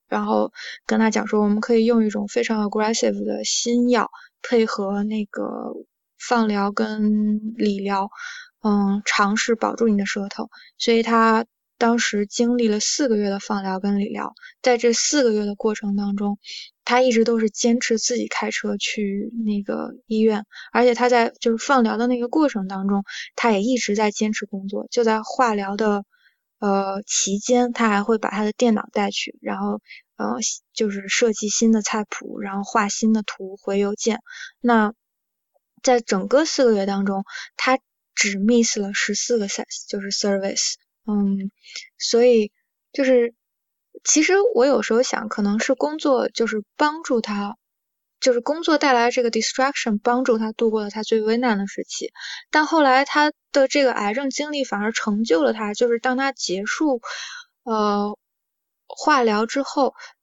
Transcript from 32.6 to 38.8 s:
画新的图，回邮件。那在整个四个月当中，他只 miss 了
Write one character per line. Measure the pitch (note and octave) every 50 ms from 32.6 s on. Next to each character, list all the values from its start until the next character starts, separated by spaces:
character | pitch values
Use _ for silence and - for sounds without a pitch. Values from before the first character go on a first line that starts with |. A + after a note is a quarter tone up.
| G3+
画 | - - A3+ G#3 G3+
新 | - - A3+ A3
的 | A3 A3
图， | G#3 - - - G3 F#3+ G3 -
回 | - - G3 G3+
邮 | G3+ G3+ G#3
件。 | - - A#3 G#3 - - - - - - - - _
那 | - A#3+ A#3 A3+ G#3 G#3 - _ _ _ _ _ _ _ _ _ _ _ _ _ _ _ _ _ -
在 | C4+ B3 A#3+
整 | A#3 - G#3 F#3+ F#3+ G3+
个 | A#3+ C#4+ D#4+
四 | - - - C4
个 | A#3 A3
月 | G3+ G3
当 | G3 G3 G3 G3
中， | G3+ G3 G3 G3 - - - - - _ -
他 | - C4 C4 C4 _ _ _ _ _ _ -
只 | - - G3+ G3 F#3+
miss | G3 A3 B3 A#3 A#3 - -
了 | G#3+